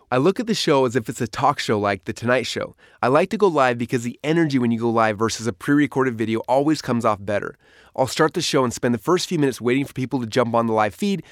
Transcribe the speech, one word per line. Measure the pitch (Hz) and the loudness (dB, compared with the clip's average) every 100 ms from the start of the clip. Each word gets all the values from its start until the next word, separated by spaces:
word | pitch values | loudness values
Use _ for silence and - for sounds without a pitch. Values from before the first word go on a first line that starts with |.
| _ | _
I | 127 | 2
look | 156 196 | 2 0
at | 233 | -2
the | |
show | 208 - 139 127 | -2 2 2 4
as | 120 | 0
if | 110 | -4
it's | 117 | -6
a | 120 | -6
talk | - 139 143 | 0 0 0
show | - 107 | -2 0
like | 101 101 | 0 -2
The | - | -6
Tonight | 104 117 127 117 | -6 0 0 0
Show. | 107 - - _ _ | -6 -8 -12 _ _
I | 120 | 2
like | 143 185 | 4 2
to | 214 | 2
go | 202 | 2
live | 151 127 123 | 4 2 2
because | 117 127 | -2 -4
the | 120 - | -4 -6
energy | 147 165 160 135 | -2 2 2 2
when | 120 | 0
you | 113 | 0
go | 117 | 0
live | 113 110 104 | 2 2 2
versus | 110 - 110 | -2 -2 -6
a | |
pre-recorded | 98 - 147 143 139 131 113 | -6 0 2 2 0 -2 0
video | 110 110 - | -2 -2 0
always | 131 143 151 | 0 2 0
comes | - 117 | -2 0
off | 113 101 | 0 -2
better. | 101 101 - - _ _ _ | -2 -4 -6 -12 _ _ _
I'll | - 127 | -4 -2
start | - 156 | 2 0
the | 185 | 0
show | 143 151 | 0 0
and | 127 | 0
spend | - 123 | 0 -2
the | 120 | -2
first | - 180 - | 0 0 0
few | 175 | 0
minutes | 139 113 | 0 0
waiting | 113 131 | -2 -2
for | 135 | -2
people | - 127 135 | -6 -6 -4
to | 113 | -2
jump | 127 117 | 0 2
on | 117 117 | 0 0
the | |
live | 110 107 | 0 0
feed, | - 101 98 - | -2 -2 -4 -6